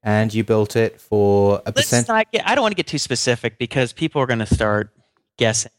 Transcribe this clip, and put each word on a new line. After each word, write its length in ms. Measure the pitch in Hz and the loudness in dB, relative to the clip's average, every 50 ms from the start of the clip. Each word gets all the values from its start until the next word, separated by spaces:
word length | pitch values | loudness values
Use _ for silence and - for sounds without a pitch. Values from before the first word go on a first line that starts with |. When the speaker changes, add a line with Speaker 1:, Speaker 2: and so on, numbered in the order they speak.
| _ | _
Speaker 1:
And 300 | 110 104 107 110 110 101 | 0 0 2 2 0 0
you 100 | 110 107 | -4 0
built 320 | - 113 110 107 104 - | 0 2 0 0 0 0
it 240 | 117 113 104 - _ | 0 0 0 -2 _
for 560 | - _ 107 104 101 101 101 101 101 101 101 98 | -10 _ 0 2 2 4 4 4 4 2 2 0
a 120 | - - 107 | -2 -4 -2
Speaker 2:
Let's 20 | |
Speaker 1:
percent- 300 | - 294 - - 120 233 220 | -2 0 2 0 0 0 2
Speaker 2:
not 220 | 226 220 220 _ | 0 0 0 _
get, 160 | - 220 - | -2 -4 0
I 80 | - 226 | 0 0
don't 60 | 277 247 | 2 0
wanna 120 | 214 208 | 0 -2
get 120 | 175 170 | -2 -6
too 120 | - - 143 | -6 -6 -8
specific 580 | - - 131 117 - 131 120 117 - 117 - | -4 -4 -4 -2 0 -2 -2 0 -2 -8 -6
because 380 | _ 123 117 - 143 131 117 - | _ -10 -4 -2 -2 -2 -2 -2
people 260 | - 165 156 _ 151 | -6 -6 -4 _ -2
are 60 | 135 | 0
gonna 180 | 123 123 113 110 | 0 0 -2 0
start 460 | - - - 113 107 104 104 104 104 _ _ _ _ _ _ _ _ _ - | -2 0 0 0 0 0 0 -2 -4 _ _ _ _ _ _ _ _ _ 0
guessing 340 | 123 113 107 - - 117 _ | 0 0 0 0 -6 -8 _